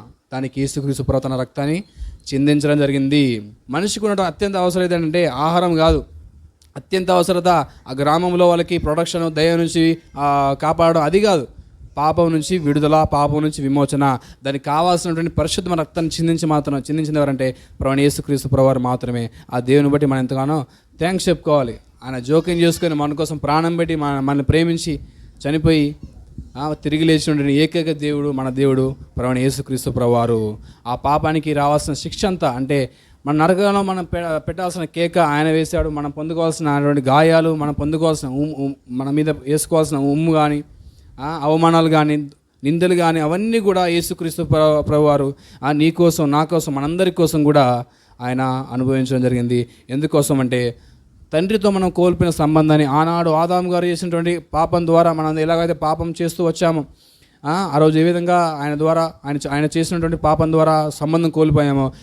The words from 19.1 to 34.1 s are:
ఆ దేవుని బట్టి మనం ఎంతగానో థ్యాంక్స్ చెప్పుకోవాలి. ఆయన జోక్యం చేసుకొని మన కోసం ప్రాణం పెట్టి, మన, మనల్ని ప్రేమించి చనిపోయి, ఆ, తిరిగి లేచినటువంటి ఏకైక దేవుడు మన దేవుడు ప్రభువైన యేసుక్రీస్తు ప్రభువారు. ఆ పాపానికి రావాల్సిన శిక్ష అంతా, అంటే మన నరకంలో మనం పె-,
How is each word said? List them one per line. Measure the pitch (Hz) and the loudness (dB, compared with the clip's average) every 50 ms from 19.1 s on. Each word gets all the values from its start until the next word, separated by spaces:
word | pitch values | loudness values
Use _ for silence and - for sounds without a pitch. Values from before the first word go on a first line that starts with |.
| 120 120 117 113 - - - - | -4 -4 -6 -8 -10 -16 -14 -8
ఆ | - 127 | -6 -4
దేవుని | 120 127 135 147 143 143 | 0 4 4 4 4 4
బట్టి | 143 143 147 | 2 2 2
మనం | 139 135 131 | 0 0 0
ఎంతగానో | 127 127 139 135 135 143 156 156 131 - _ _ _ _ _ - | -2 -2 -2 -2 -2 -2 -2 -4 -4 -6 _ _ _ _ _ -4
థ్యాంక్స్ | 165 175 190 180 - 185 | -4 -2 -2 -2 0 0
చెప్పుకోవాలి. | 170 160 - 165 151 147 127 117 107 - - - _ _ - | 0 0 0 2 2 2 2 -2 -6 -12 -18 -20 _ _ -12
ఆయన | 131 131 127 | -10 -10 -8
జోక్యం | 120 127 151 160 156 180 175 | -2 0 2 2 2 0 0
చేసుకొని | 170 170 170 165 - 175 170 156 | 2 2 2 2 0 -2 -2 0
మన | 147 147 147 | 0 -2 -2
కోసం | 147 147 160 151 160 | -2 -4 -4 -4 -4
ప్రాణం | 143 147 143 147 156 165 170 170 | -4 -2 0 0 2 0 0 0
పెట్టి, | 170 170 160 165 | -2 -2 -2 -2
మన, | 156 147 143 143 139 | -2 -2 -2 -2 -2
మనల్ని | 135 135 143 143 135 | -2 0 -2 0 2
ప్రేమించి | - 147 160 165 170 165 160 - 170 147 139 - - - - - - - - - 139 | 2 2 2 2 2 0 -2 -4 -6 -6 -8 -10 -16 -20 -20 -20 -20 -18 -10 -6 -4
చనిపోయి, | 151 160 156 165 160 151 143 147 151 - - - - - - - - - - - - | -2 0 2 4 4 4 2 0 -4 -8 -16 -20 -20 -20 -20 -20 -18 -18 -18 -16 -12
ఆ, | 127 143 156 | -8 -8 -8
తిరిగి | 151 - - 151 147 156 165 | -8 -6 -4 -2 0 2 2
లేచినటువంటి | 160 160 156 147 165 151 147 139 143 | 2 2 2 2 0 0 0 0 2
ఏకైక | 139 143 156 156 - 175 156 165 | 2 2 2 2 0 -2 -2 -2
దేవుడు | 156 147 147 147 147 143 143 147 | -4 -4 -4 -4 -2 -2 -2 -4
మన | 139 131 131 131 | -4 -4 -4 -4
దేవుడు | 127 135 139 135 131 131 131 135 135 - - - - | -2 0 2 2 2 2 0 -2 -4 -8 -14 -12 -6
ప్రభువైన | - 123 127 127 127 | -4 -2 -2 0 0
యేసుక్రీస్తు | 127 139 131 135 135 - 135 123 - 139 | 0 0 -2 -4 -6 -6 -6 -6 -4 -4
ప్రభువారు. | 120 127 123 120 120 120 117 117 117 113 110 107 107 - - - - _ - | -2 0 2 2 2 2 2 2 0 0 -2 -4 -6 -10 -16 -20 -20 _ -10
ఆ | 117 123 | -8 -8
పాపానికి | - - 135 147 160 156 156 156 156 147 156 | -4 -2 0 0 0 0 -2 -2 -2 -2 -2
రావాల్సిన | 147 143 143 143 147 151 151 170 143 | -2 0 0 0 0 0 -2 -4 -6
శిక్ష | - - 165 - - - | -6 -8 -10 -6 -4 -4
అంతా, | 196 185 175 170 139 | -2 -2 -2 -2 -2
అంటే | 120 127 135 131 147 139 131 120 - _ _ _ - _ - | -2 -4 -4 -2 -2 -2 -2 -4 -8 _ _ _ -20 _ -6
మన | 139 151 | -2 0
నరకంలో | 151 156 175 185 180 202 202 196 202 | 2 2 2 2 2 2 2 2 0
మనం | 190 190 190 185 175 | -2 -2 -4 -6 -6
పె-, | - | -6